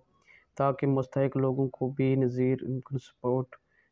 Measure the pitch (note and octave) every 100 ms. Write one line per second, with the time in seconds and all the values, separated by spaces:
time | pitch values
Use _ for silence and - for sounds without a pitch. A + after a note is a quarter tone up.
0 | - _ _ - _ - C#3 C3+ C#3 C3+
1 | B2+ C#3 C3+ C3+ C3 C3 C3+ - C3 C#3
2 | C3+ C3+ B2+ B2 B2+ C3 - C3 - C3+
3 | - _ B2 B2+ B2+ - _ _ _